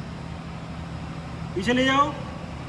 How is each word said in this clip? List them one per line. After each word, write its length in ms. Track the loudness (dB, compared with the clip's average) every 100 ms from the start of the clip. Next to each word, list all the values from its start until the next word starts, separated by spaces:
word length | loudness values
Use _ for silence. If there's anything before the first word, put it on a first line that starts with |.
| -6 -6 -6 -8 -8 -8 -8 -6 -6 -6 -6 -6 -6 -6 -4
पीछे 180 | 0 4
ले 120 | 6
जाओ। 280 | 6 6 6 2 -6 -6 -8 -8